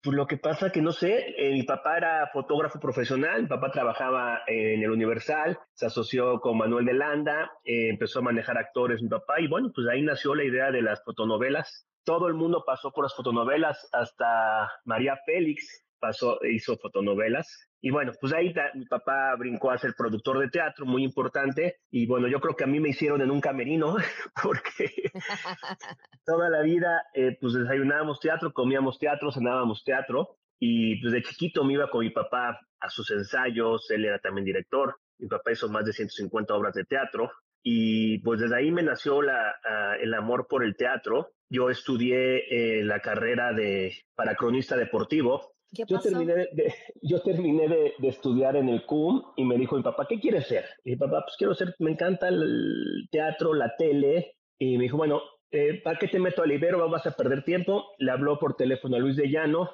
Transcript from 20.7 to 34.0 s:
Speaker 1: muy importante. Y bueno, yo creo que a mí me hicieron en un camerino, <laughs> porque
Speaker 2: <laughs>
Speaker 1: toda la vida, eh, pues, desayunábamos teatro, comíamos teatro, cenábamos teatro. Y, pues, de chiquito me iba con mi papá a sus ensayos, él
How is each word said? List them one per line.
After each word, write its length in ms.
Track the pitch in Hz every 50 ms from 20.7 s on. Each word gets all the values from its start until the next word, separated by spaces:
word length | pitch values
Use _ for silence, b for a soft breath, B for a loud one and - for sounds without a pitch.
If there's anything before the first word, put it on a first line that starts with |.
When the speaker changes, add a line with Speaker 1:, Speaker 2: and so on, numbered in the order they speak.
| - - 143
Speaker 1:
muy 180 | 127 127 131 135
importante. 720 | 131 127 - 127 127 - 143 139 139 135 147 160 175 175 _ _ _
Y 160 | - 123 117
bueno, 200 | 113 127 123 123
yo 140 | 123 135 139
creo 120 | - 165 156
que 100 | - 147
a 20 |
mí 120 | 131 139 151
me 100 | 156 147
hicieron 320 | 135 - 156 147 147 143
en 100 | 135 131
un 80 | 139 143
camerino, 560 | - 151 139 131 120 135 156 165 156 147 185
<laughs> 480 | 214 170 - - - - - _ - -
porque 480 | 190 - - - - - - - - - - - - _
Speaker 2:
<laughs> 1120 | 190 - - 208 202 - 180 185 - - 139 185 _ - - - _ _ - - - _
Speaker 1:
toda 240 | - 160 165 170 170
la 120 | 165 156
vida, 420 | 151 156 170 175 170 175 170 165 - - _
eh, 240 | 139 127 127 123 -
pues, 140 | - 123 117
desayunábamos 680 | 127 120 120 139 139 135 135 143 151 156 156 143 -
teatro, 340 | - 156 156 165 170 156 -
comíamos 460 | - 127 127 135 135 135 131 123 -
teatro, 320 | - 147 143 143 147 147
cenábamos 520 | 127 135 117 123 123 127 123 113 107 - -
teatro. 540 | - 131 135 131 - 117 135 185 - - _ _ _ _ _
Y, 420 | - 117 117 117 113 110 110 110
pues, 120 | 123 117 117
de 80 | 123
chiquito 420 | 120 - - - 165 165 - 160 143
me 100 | 135 139
iba 160 | 143 143 135
con 120 | 127 117
mi 80 | 117 113
papá 500 | - 113 104 - - 123 123 120 113 - _ _ _ _
a 100 | - -
sus 200 | - - 107 -
ensayos, 800 | 110 101 101 - - 135 127 127 117 117 113 113 113 110 - -
él 140 | 110 107